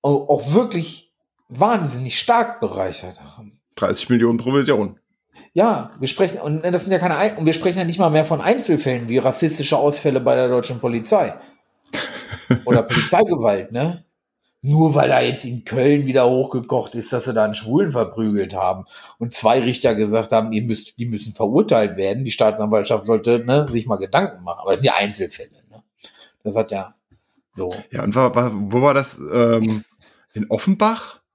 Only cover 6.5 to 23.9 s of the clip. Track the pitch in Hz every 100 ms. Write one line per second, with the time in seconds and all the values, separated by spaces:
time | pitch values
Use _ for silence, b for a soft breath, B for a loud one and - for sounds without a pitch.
6.5 | 156 170 175 196 185 175 156 208 208 160
7.5 | 160 185 180 170 170 175 151 156 160 -
8.5 | 247 - 151 139 123 117 123 131 127 165
9.5 | 151 139 147 143 147 156 131 127 127 127
10.5 | 123 117 123 123 117 113 208 127 - B
11.5 | B _ _ _ - - - - - -
12.5 | 123 - 120 - 120 107 185 214 160 113
13.5 | 98 92 113 151 175 _ _ _ _ _
14.5 | _ 139 151 160 147 131 131 123 127 127
15.5 | 123 - 120 139 147 139 131 123 127 127
16.5 | 127 117 127 - 117 107 123 131 110 107
17.5 | 104 110 143 190 123 107 - 110 104 90
18.5 | 95 92 95 - B B B 117 - 110
19.5 | 127 120 123 127 107 107 113 110 110 110
20.5 | 107 120 107 - - 120 107 107 - 107
21.5 | 131 214 120 104 90 95 110 131 - 110
22.5 | 107 107 107 101 110 98 110 117 120 120
23.5 | 139 147 117 117